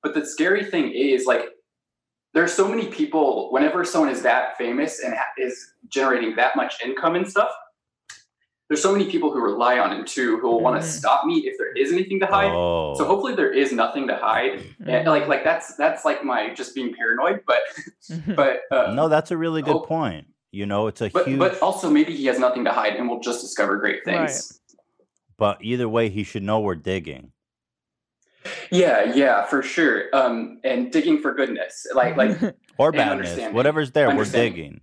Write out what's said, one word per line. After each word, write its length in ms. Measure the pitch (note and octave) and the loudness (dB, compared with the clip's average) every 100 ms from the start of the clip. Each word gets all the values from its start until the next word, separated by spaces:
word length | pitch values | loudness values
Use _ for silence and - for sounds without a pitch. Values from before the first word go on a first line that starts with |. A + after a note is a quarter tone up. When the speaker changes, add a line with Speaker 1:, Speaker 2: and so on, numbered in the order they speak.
Speaker 1:
But 120 | D3+ | -4
the 120 | D#3 D3 | -4 -6
scary 380 | - E3 G#3 | -2 0 2
thing 260 | - F3 B2+ | 0 -2 -2
is, 340 | A#2+ C#3+ B2+ B2+ | 0 0 2 2
like, 180 | B2 - - _ _ _ _ _ _ _ | 0 -2 -14 _ _ _ _ _ _ _
there's 180 | D#3 F3 | 0 0
so 140 | - G3 | 2 2
many 180 | A#3 G3+ | 0 -4
people, 640 | - - D#3+ C#3 - - | -2 -2 2 2 2 0
whenever 320 | B2 D3+ E3 | 2 2 2
someone 260 | F3 E3+ D3 | 0 2 2
is 120 | A#2+ | 2
that 340 | B2 B2 - - | 2 2 0 -4
famous 420 | A#2+ B2 D#3 D#3 | -4 -2 -2 -4
and 120 | B2+ | -6
ha-, 180 | B2 C3 - | -4 -6 -4
is 340 | B2+ B2+ - _ - | -6 -6 -16 _ -8
generating 460 | C3+ C3 B2 A2+ A2 | -2 0 0 0 0
that 200 | B2+ C3+ | 0 2
much 180 | A#2 - | -4 -6
income 300 | A#2+ C3+ E3 | -8 -2 0
and 140 | E3+ G3 | 0 0
stuff, 220 | G3+ A3 - - _ _ _ _ - _ _ _ _ _ | 0 0 -2 -16 _ _ _ _ -20 _ _ _ _ _
there's 140 | D3 | 0
so 80 | F#3+ | 2
many 180 | G3+ F#3+ | 2 2
people 200 | E3+ D3+ | 0 0
who 100 | B2 | 0
rely 380 | A2 G2+ A#2+ B2 | -2 2 2 4
on 140 | F#2+ | 2
him 120 | F#2+ | -2
too, 340 | G#2+ - B2 - | -8 -4 0 0
who 100 | B2+ | 2
will 120 | A#2 | 2
wanna 180 | B2+ B2 | 2 0
Speaker 2:
Mm-hmm. 80 | D#2+ | -4
Speaker 1:
stop 380 | - - C3+ D3 | -2 2 2 2
me 80 | E3 C3 | 0 -2
if 100 | C3 | -6
there 140 | - | -6
is 180 | A#2+ C#3 | -2 0
anything 260 | F3+ F#3+ G3 | 0 0 -2
to 60 | F#3+ | 2
hide. 240 | G3 G3 | 2 2
Speaker 3:
Oh. 420 | E2+ F2 E2+ D#2 C#2+ | 2 0 0 -2 -2
Speaker 1:
So 80 | |
hopefully 300 | D3+ G3 B3+ - | 0 0 0 0
there 160 | - | 2
is 180 | C3 C3+ | 2 0
nothing 380 | A#2+ A2+ D3 C3 | 0 -2 -2 -4
to 80 | - | -2
hide. 380 | A2 A2 C3 - - - | 0 0 0 -4 -12 -14
And, 80 | G3+ | -2
Speaker 2:
Mm-hmm. 200 | D#3 D#3+ | 0 2
Speaker 1:
like, 200 | D3+ C#3+ | 2 2
like, 160 | C#3 | 0
that's, 320 | D#3 E3 - - | 0 -2 -4 -2
that's, 280 | D#3 D#3+ | 0 0
like, 200 | D#3 - | -2 -2
my 280 | C3+ B2 G#2 | -2 -2 -4
just 200 | F3 - | -8 -10
being 180 | C#3 A#2+ | -6 -8
paranoid, 480 | - A2+ - E3 G3+ - | -4 -2 0 0 -2 0
but, 120 | B2 - - | 0 0 -10
Speaker 2:
<laughs> 280 | - _ - | -16 _ -12
Mm-hmm. 240 | E3 D3+ | -10 -4
Speaker 1:
but, 280 | E3 C#3 B2 - | 2 2 2 -2
uh, 200 | C3+ B2 | 0 2
Speaker 3:
No, 140 | C3 D#3+ | 2 2
that's 220 | D#3 D#3+ | 2 2
a 60 | E3+ | -2
really 260 | E3 D#3+ | -2 -2
good 100 | D3 | 0
Speaker 1:
hope 140 | D#3 - | -2 0
Speaker 3:
point. 380 | D#3+ C#3 D#2 - _ _ | -2 -2 -6 -14 _ _
You 120 | G2 G2+ | -8 -2
know, 200 | G2+ A2 | 0 -2
it's 140 | - | -2
a 80 | A2 | -4
Speaker 1:
but, 180 | F3+ C3 | 0 0
Speaker 3:
huge 120 | C3+ | 2
Speaker 1:
but 200 | F#3 - | 0 2
also 260 | F#3+ F#3+ E3+ | -2 0 2
maybe 240 | D3 D#3 | 4 2
he 120 | D3+ C3+ | 0 0
has 120 | B2+ | 2
nothing 260 | B2+ B2 | 2 2
to 80 | A#2 | 0
hide 240 | A#2 B2 B2+ | 0 -2 -2
and 120 | A#2+ | -4
we'll 120 | A#2 | -4
just 200 | A#2 A#2 | -4 -6
discover 360 | F#2 - F#2+ G2 | -8 -2 -2 0
great 260 | G#2 - | -2 -4
things. 560 | - - D#3 B2+ - - _ | -2 -2 -2 -4 -10 -18 _
Speaker 2:
Right. 60 | _ _ _ _ _ _ _ | _ _ _ _ _ _ _
Speaker 3:
But 200 | G#2 G2 | -2 0
either 260 | A2 B2 A#2+ | -4 -2 0
way, 220 | A2+ A2+ | 0 0
he 140 | G2 | -2
should 180 | G2 - | -6 -6
know 180 | G2 A2 | -2 0
we're 140 | G#2 | 0
digging. 580 | E2+ F#2 F#2+ D#2 C2+ B1 _ _ _ _ _ _ _ _ _ _ _ - - - | -4 -4 -4 -6 -14 -18 _ _ _ _ _ _ _ _ _ _ _ -16 -14 -2
Speaker 1:
Yeah, 420 | F3+ F3 A2+ A#2 | 4 6 4 4
yeah, 300 | F3+ C#3 A#2 | 4 4 4
for 180 | - C#3 | 2 -2
sure. 420 | B2+ - D3+ G#2+ - | -2 0 2 2 0
Um, 480 | C#3 C3 A#2 A2+ - | 2 2 0 -6 -6
and 260 | C3 B2 B2 | -2 -2 0
digging 280 | - - D#3+ | 0 2 2
for 120 | - | 0
goodness, 520 | - C3 A2 - - - | -2 -2 -2 -8 -10 -2
like, 220 | B2+ - E3 | 2 2 2
like, 220 | G#3+ G3+ | 2 2
Speaker 3:
<laughs> 380 | G#3+ - _ - | -4 -6 _ 0
Or 100 | C#3+ | 2
Speaker 1:
and 80 | D3+ | 4
Speaker 3:
badness, 140 | A2 G2 F#2 | 0 0 -4
Speaker 1:
understanding. 260 | E2+ - | -6 -4
Speaker 3:
whatever's 380 | G#2+ C3+ D3+ C#3 | 2 2 2 0
there, 140 | D3+ C3+ | 4 4
we're 40 | |
Speaker 1:
Understanding. 680 | C#3 G#2 A2+ A#2 F2 D2+ D2 | 4 2 2 0 -2 -12 -16